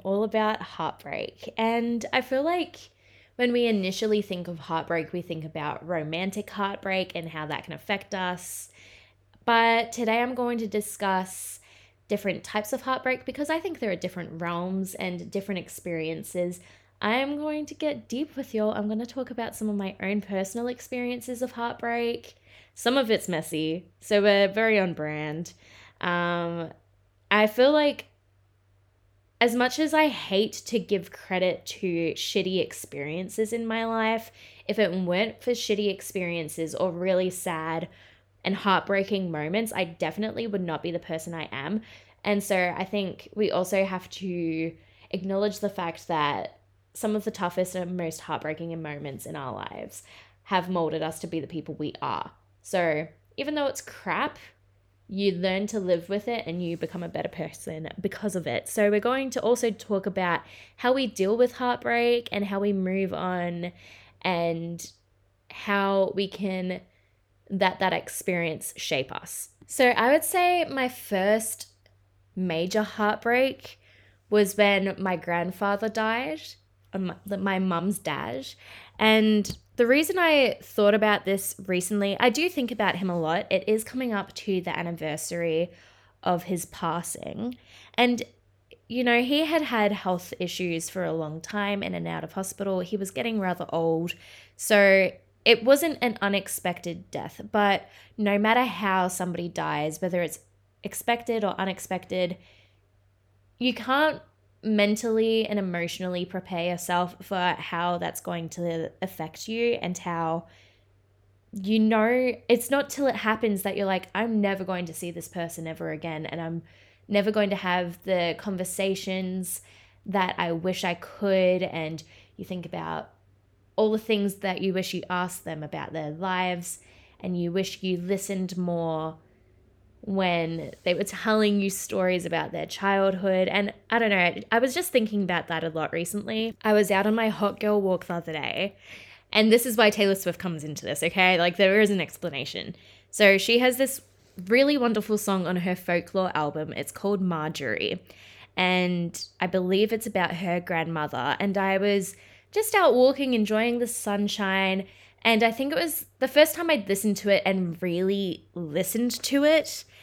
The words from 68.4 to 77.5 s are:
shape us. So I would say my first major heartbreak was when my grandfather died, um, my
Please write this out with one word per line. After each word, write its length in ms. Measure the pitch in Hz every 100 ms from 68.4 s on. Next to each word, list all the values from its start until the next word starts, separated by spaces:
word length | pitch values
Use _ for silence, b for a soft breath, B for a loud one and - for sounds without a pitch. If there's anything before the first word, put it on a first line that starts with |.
| 165 156 - -
shape 360 | - 143 131
us. 380 | - - - - _ -
So 240 | - 247
I 220 | 226 240
would 120 | 311
say 420 | - 370 359 349 320
my 220 | 269 254
first 800 | - - 190 196 220 220 - - _ _ _ _ _ _ 185
major 460 | 185 165 180 214
heartbreak 960 | 202 - 208 214 233 247 262 - - - b b b b -
was 280 | 208 196 208
when 360 | 202 196 190 -
my 180 | 185 175
grandfather 720 | 175 175 180 - 202 202 220
died, 540 | 220 220 233 285 311 - - _ _ _
um, 220 | 190 185 170 196
my 320 | 196 196